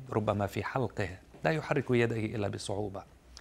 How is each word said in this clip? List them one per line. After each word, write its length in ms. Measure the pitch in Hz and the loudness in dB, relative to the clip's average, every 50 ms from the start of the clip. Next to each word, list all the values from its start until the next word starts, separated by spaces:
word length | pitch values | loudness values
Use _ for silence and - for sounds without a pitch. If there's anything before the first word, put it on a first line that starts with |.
| - - | -8 -2
ربما 360 | - 113 107 107 101 104 101 | -2 0 2 2 2 2 0
في 160 | 95 - 110 104 | 0 0 -2 -4
حلقه، 460 | - - 139 120 - - - 101 92 95 - - - - - - | -2 0 0 -2 -2 -2 -4 -4 -4 -6 -10 -16 -20 -8 0 0
لا 80 | 156 | 2
يحرك 340 | 160 151 - - 156 143 123 - | 2 2 0 0 0 0 2 4
يديه 460 | 127 120 120 113 120 113 107 107 123 | 4 4 4 4 2 0 -2 -2 -2
إلا 120 | 107 101 | -2 -2
بصعوبة. 560 | 101 104 101 - - 101 98 104 101 98 95 - - - - - - - - | -2 -4 -4 -6 -4 -4 -4 -4 -4 -6 -10 -12 -14 -18 -20 -20 -20 -20 -20